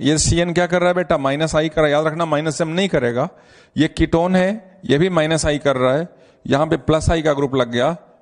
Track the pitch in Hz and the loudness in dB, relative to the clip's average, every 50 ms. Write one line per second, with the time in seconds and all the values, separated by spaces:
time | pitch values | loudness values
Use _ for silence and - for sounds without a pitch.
0 | - 139 156 156 - - 165 170 175 175 165 170 175 170 180 180 175 175 180 180 | 0 0 0 2 0 0 0 0 0 0 0 0 0 0 0 0 0 0 0 0
1 | 175 - 175 151 135 135 139 147 160 156 160 156 160 160 - 165 156 147 143 147 | 0 -2 -2 -2 0 -2 -2 -2 -2 -2 0 -2 -2 0 0 0 0 2 2 2
2 | 156 156 151 170 170 160 151 147 156 160 139 - 170 160 160 180 196 180 - 147 | 0 0 -2 -4 -4 -2 -2 -2 -2 -2 -4 -4 -4 -4 -2 -2 -2 0 0 0
3 | 123 120 117 123 143 180 - - - - - - - _ - 135 151 156 - - | 0 0 -2 -2 -4 -4 -6 -14 -20 -20 -20 -20 -20 _ -2 -2 -2 0 0 -2
4 | 165 160 - 165 170 180 185 185 180 190 214 226 - - - - - - 139 143 | -2 0 2 0 0 2 2 2 2 0 -2 -6 -10 -18 -20 -12 -2 0 2 2
5 | 175 190 180 165 156 156 165 151 - 156 147 139 - 143 135 127 127 127 131 151 | 2 2 2 0 0 0 0 0 0 0 -2 0 0 0 0 2 2 2 0 0
6 | 170 - - - - _ _ _ - - 131 139 - - 160 147 - - 156 156 | -2 -6 -12 -20 -20 _ _ _ -4 -2 0 0 2 0 0 -2 0 0 0 2
7 | - - 170 165 151 156 147 139 143 131 135 135 123 117 117 120 123 151 170 165 | 2 2 0 2 2 0 0 0 0 0 0 0 -2 0 0 0 0 0 -2 -4
8 | - _ _ _ | -10 _ _ _